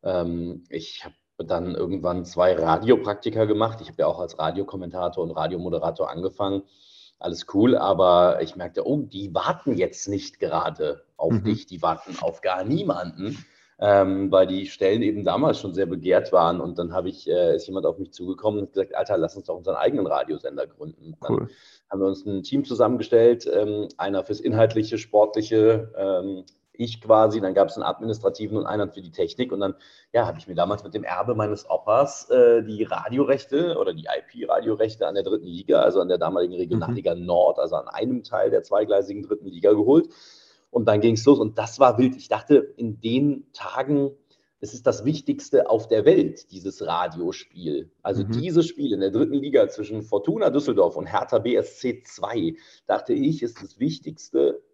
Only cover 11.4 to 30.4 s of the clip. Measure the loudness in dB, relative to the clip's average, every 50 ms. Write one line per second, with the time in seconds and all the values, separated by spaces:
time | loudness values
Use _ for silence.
11.4 | 0 0 -2 -2 -4 _ -12 -4 -2 -2 -2 -2 -8 -14 -12 -6 -6 -6 -6 -4
12.4 | -4 -4 -4 -4 -2 -2 -2 -2 -2 -2 -4 -4 -6 -10 -10 -10 -10 -10 -10 -10
13.4 | -14 _ _ _ _ _ _ _ 2 4 6 6 6 4 2 -2 0 2 4 4
14.4 | 4 4 2 -4 -6 -8 -6 0 2 2 2 2 2 0 -2 -2 -2 -2 0 2
15.4 | 2 0 0 0 -4 -8 -2 -2 -2 -2 -2 -6 0 2 2 2 2 4 4 4
16.4 | 4 4 2 0 -4 -6 -6 -6 -6 -4 -4 -4 -4 -4 -8 -10 -4 -2 0 2
17.4 | 2 2 2 0 -2 -6 -8 -2 -2 -2 -2 -2 -10 -14 _ -14 -10 -10 -10 -4
18.4 | -2 -2 -2 -2 -6 -6 _ -4 -4 -2 -2 -6 -2 -2 0 -2 -2 -2 -4 -10
19.4 | -10 -10 -10 -8 -4 -6 -4 0 0 0 0 0 -2 -2 -2 -2 -2 -4 -6 -8
20.4 | -8 -10 -8 -8 -10 -10 _ _ -16 -16 -16 _ -20 -20 -20 _ -6 -4 -4 -4
21.4 | -4 -6 -14 _ _ _ _ _ _ _ -4 -2 -2 -2 -2 -4 -8 -6 -6 -6
22.4 | -6 -4 -4 -4 -2 -2 2 2 2 2 2 -2 -4 2 4 6 6 6 6 4
23.4 | 0 -2 0 0 0 0 -2 -4 -6 -8 -6 _ -6 -4 -2 -4 -4 -4 -8 -4
24.4 | -4 -2 2 4 4 4 4 0 -2 -2 -4 -8 -8 2 4 4 4 6 4 -4
25.4 | -2 2 4 6 6 6 6 4 0 -6 -8 -4 -2 0 0 -2 -2 -4 -8 -10
26.4 | -12 _ _ _ _ _ _ _ -6 -6 -6 -12 4 4 6 6 8 6 4 2
27.4 | -2 0 4 4 4 4 2 -6 -4 -4 -4 -4 -4 -6 -6 -2 -2 -2 -2 -2
28.4 | -8 -6 -4 -4 -4 -2 -2 -4 -4 -4 -6 -14 -18 -18 -4 -4 -4 -4 -2 -6
29.4 | -6 -6 -4 -4 -4 -4 -6 _ _ _ _ _ _ _ _ 0 0 0 -4 -10